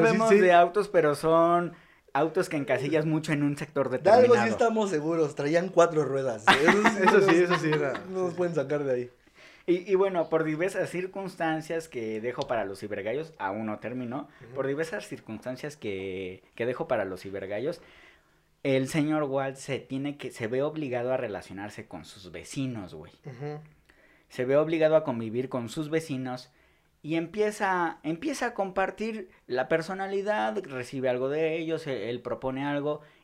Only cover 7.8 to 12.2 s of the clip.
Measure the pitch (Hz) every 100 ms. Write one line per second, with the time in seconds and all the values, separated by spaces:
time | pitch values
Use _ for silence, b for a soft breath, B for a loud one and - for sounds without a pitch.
7.8 | 143 120 180 185 180 170 175 151 135 147
8.8 | 139 123 123 _ b b b b - 180
9.8 | 185 185 196 180 160 160 156 151 190 185
10.8 | 156 170 185 196 185 - 160 160 156 165
11.8 | 160 127 110 110